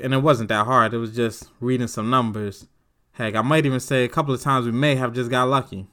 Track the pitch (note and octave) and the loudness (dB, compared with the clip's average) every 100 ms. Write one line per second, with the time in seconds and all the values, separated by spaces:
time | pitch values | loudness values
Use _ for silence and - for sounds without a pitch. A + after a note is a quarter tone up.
0 | C3 C3 D3+ B2 G#2+ G#2+ A2 B2+ A2+ A#2 | -2 2 2 2 2 0 4 4 4 0
1 | A2+ A#2 A2+ - - _ B2 B2+ A#2 - | -4 -2 -2 -4 -16 _ -2 -2 -2 -4
2 | A2 B2+ A#2 G#2+ G#2 - - _ _ _ | 0 0 0 -4 -8 -10 -18 _ _ _
3 | _ - A2+ A2 A#2+ D#3+ C#3+ C3 - C3 | _ -8 -4 0 2 4 2 0 0 0
4 | B2 - D3 B2 C#3+ C3+ A#2+ A#2+ D3 C3 | 0 -2 -2 -2 0 0 0 0 0 0
5 | B2 A#2+ A#2+ B2+ B2+ C#3 - F#2+ G2 | -2 -4 -2 0 2 0 -2 -10 -14